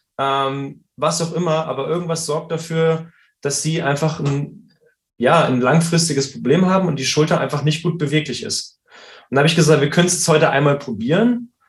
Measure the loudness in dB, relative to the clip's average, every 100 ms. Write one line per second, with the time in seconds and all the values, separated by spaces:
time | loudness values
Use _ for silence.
0 | _ -6 -2 0 -2 -4 -8 -12 _ -4
1 | -2 -2 -4 -2 0 -2 -2 -6 -4 -4
2 | -4 -6 -4 -6 -6 -8 -4 0 0 0
3 | -4 _ _ _ -6 -4 -2 -2 0 0
4 | -2 -2 -2 -2 -4 -12 -20 _ _ _
5 | _ -2 2 4 4 2 2 2 2 0
6 | 0 -2 -4 -4 2 4 4 2 0 -2
7 | -2 0 2 0 -2 -2 -2 0 -2 -2
8 | -2 -2 -2 -6 -6 -8 -10 _ _ -20
9 | -20 -20 -4 2 2 4 4 4 2 2
10 | 2 0 2 2 4 2 2 0 -4 -6
11 | -2 2 2 0 -6 _